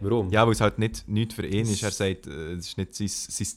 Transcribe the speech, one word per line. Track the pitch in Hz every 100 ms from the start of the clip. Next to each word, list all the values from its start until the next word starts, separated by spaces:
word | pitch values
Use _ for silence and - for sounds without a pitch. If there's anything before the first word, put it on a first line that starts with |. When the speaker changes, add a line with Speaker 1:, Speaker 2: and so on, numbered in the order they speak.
Speaker 1:
Warum? | 101 117 95
Speaker 2:
Ja, | 107 113
weil |
es | 107
halt | 104 -
nicht, | 110 - -
nicht | 104 113
für | - 82
ihn | 101 113
ist, | 98
er | 107
Speaker 3:
Das | -
Speaker 2:
sagt, | 98 92 -
äh, | 71 80
es | 87 85
ist | -
nicht | 92
sein, | - 104
sein | - - - 101